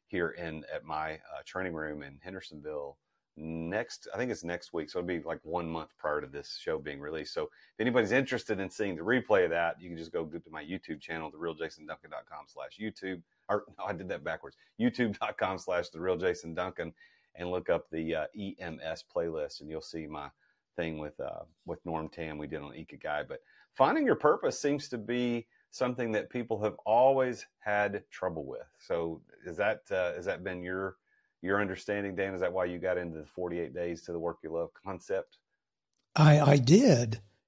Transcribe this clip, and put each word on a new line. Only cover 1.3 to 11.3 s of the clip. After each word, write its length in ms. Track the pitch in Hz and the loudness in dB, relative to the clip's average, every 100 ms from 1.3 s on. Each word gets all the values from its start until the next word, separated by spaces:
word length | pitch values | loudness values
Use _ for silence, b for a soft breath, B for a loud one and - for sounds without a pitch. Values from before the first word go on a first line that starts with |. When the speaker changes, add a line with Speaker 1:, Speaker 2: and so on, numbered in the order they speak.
| 71 - | -14 -10
Speaker 1:
training 300 | 92 92 80 | -6 -4 -4
room 280 | 78 76 | -6 -8
in 160 | 69 69 | -12 -16
Hendersonville, 760 | 92 92 - 76 76 76 71 - _ _ _ - | -14 -12 -14 -12 -8 -8 -10 -14 _ _ _ -12
next, 680 | 80 82 82 104 120 - - | -8 -6 -4 -4 -4 -10 -8
I 40 | 98 | -4
think 140 | 127 | -4
it's 120 | 104 | -4
next 300 | 85 87 - | -6 -8 -6
week. 160 | 85 73 | -6 -4
So 100 | 92 | -4
it'll 80 | 87 | -4
be, 140 | 85 | -4
like, 180 | 80 78 | -4 -8
one 260 | 78 87 82 | -4 -4 -4
month 220 | 82 78 _ | -6 -8 _
prior 220 | 78 73 | -2 -2
to 60 | 67 | -4
this 320 | 71 - - | -10 -12 -8
show 160 | - 78 | -4 -4
being 220 | 71 71 | -4 -8
released. 340 | 73 80 78 | -8 -6 -6
So 100 | 82 | -6
if 360 | 76 - - - | -6 -8 -14 -2
anybody's 320 | 120 120 101 | 2 4 4
interested 480 | 127 131 120 - 98 | 2 2 -2 -2 -2
in 100 | 95 | -2
seeing 260 | - 101 80 | -2 -4 -2
the 60 | |
replay 440 | 92 127 - 101 85 | 2 2 6 6 6
of 60 | |
that, 300 | 85 85 - | 4 0 -2
you 80 | 87 | -10
can 80 | 82 | -10
just 140 | 82 | -6
go 140 | 85 80 | -4 -4
to 160 | 82 80 | -8 -10
my 120 | 78 | -12
YouTube 360 | 76 92 - 76 | -8 -8 -8 -10
channel, 320 | - 82 78 | -8 -6 -6